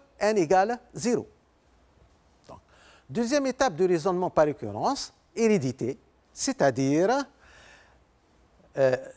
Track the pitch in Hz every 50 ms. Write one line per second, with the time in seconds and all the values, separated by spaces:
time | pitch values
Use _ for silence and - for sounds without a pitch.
0 | _ _ _ - - 208 220 208 165 143 190 185 196 220 240 233 - _ - 156
1 | 139 240 240 143 101 - _ _ _ _ _ _ _ _ _ _ _ _ _ _
2 | _ _ _ _ _ _ _ _ _ - - - _ _ _ _ _ - - _
3 | _ - 131 208 240 226 294 285 269 262 247 - 277 247 156 143 190 180 180 160
4 | 143 190 175 180 185 156 - 170 156 151 135 - 120 104 101 110 156 233 277 -
5 | - - - _ _ _ - - 233 220 214 180 127 131 120 - 143 120 - -
6 | _ _ _ _ _ _ _ - - 269 262 - 151 139 117 135 135 135 143 160
7 | 185 208 254 285 269 - _ _ _ - - - - - - - _ _ _ _
8 | _ _ _ _ _ _ _ _ _ _ _ _ _ _ - 143 135 131 127 131
9 | - - -